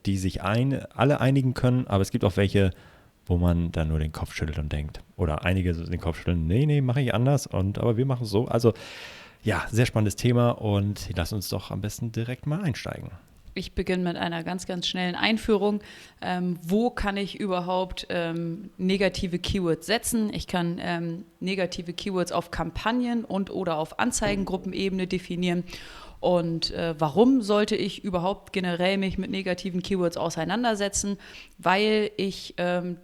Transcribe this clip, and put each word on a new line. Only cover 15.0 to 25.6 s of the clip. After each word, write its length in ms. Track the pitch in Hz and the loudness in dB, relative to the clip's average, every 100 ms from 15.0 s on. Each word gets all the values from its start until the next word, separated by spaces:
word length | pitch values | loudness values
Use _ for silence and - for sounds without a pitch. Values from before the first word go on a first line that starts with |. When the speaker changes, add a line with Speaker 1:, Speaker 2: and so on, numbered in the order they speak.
| 180 175 | -2 0
Speaker 2:
Einführung. 640 | 202 220 - 208 208 208 - - - - | 2 2 2 2 2 0 -4 -18 -20 -8
Ähm, 380 | - 180 180 175 | -4 -2 -2 -4
wo 260 | 165 208 240 | 0 2 2
kann 260 | 233 202 196 | 0 -2 -2
ich 220 | 190 - | -4 -4
überhaupt, 640 | 202 180 175 185 185 - - | -2 -2 0 0 -2 -6 -4
ähm, 640 | 180 165 165 170 165 - - | -2 -2 -2 -4 -6 -10 -2
negative 600 | 185 196 190 185 190 175 | 0 2 2 0 -2 -2
Keywords 480 | - 202 170 156 - | -2 0 0 0 0
setzen? 460 | 226 - 233 214 | -2 0 0 0
Ich 140 | - - | -4 -4
kann, 300 | 180 170 175 | -2 0 -2
ähm, 440 | 180 170 170 170 - - | -4 -4 -4 -6 -10 -8
negative 520 | 180 190 175 180 170 | -4 0 -2 -4 -8
Keywords 380 | 170 208 185 175 | -6 -4 -2 0
auf 180 | - - | -2 -4
Kampagnen- 760 | - 165 - 220 247 240 233 | -4 -4 -4 -2 0 0 -2
und 260 | - 190 190 | -2 -4 -4
oder 280 | - 180 156 | -4 -2 -2
auf 200 | 160 - | -2 -2
Anzeigengruppenebene 1080 | 226 - 208 202 180 185 185 185 190 190 180 | -2 0 0 0 -2 -4 -4 -2 -2 -2 -2
definieren. 580 | 185 - 175 180 175 | -4 -4 -2 0 0